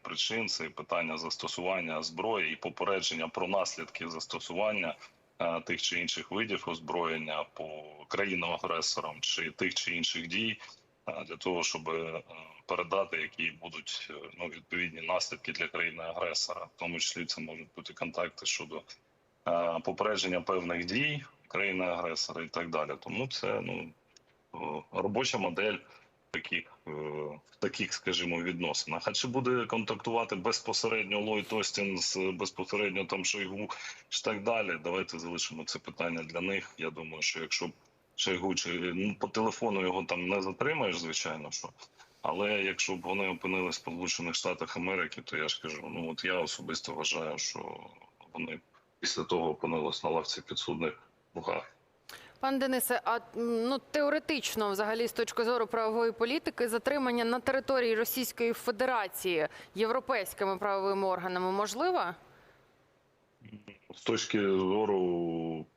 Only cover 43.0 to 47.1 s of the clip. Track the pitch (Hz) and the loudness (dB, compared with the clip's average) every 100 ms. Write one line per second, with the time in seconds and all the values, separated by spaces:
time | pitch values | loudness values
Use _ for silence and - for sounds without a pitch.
43 | 85 98 95 87 92 92 90 - - 85 | 0 0 0 0 0 2 0 -2 -6 -4
44 | 90 - 85 - 90 87 80 - 90 95 | -2 -2 -2 0 0 -2 -4 -2 0 0
45 | 80 - - 76 78 - 80 76 76 82 | -2 -4 -6 -2 0 -2 -4 -8 -8 -6
46 | 82 78 92 90 78 - 82 80 - 76 | -4 -2 0 2 0 -4 -4 -4 -4 -2
47 | 80 | 0